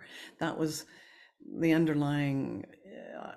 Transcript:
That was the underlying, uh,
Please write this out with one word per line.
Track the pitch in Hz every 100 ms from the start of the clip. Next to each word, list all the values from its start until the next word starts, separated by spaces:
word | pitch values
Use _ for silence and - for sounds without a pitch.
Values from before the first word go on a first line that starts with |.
| - - - -
That | 165 -
was | 160 151 - - - - - _ - -
the | 165
underlying, | 160 160 147 143 147 143 135 135 113 - - 190 - - -
uh, | -